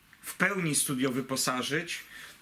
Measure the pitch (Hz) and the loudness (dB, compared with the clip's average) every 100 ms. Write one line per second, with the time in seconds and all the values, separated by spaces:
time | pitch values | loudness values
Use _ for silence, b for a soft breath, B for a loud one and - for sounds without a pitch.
0 | - - - - 185 190 165 139 - 127 | -20 -16 -10 2 2 4 2 2 2 2
1 | 135 127 127 131 - 127 120 151 170 - | 2 0 -2 0 0 0 0 -2 -2 -6
2 | B B B B | B B B B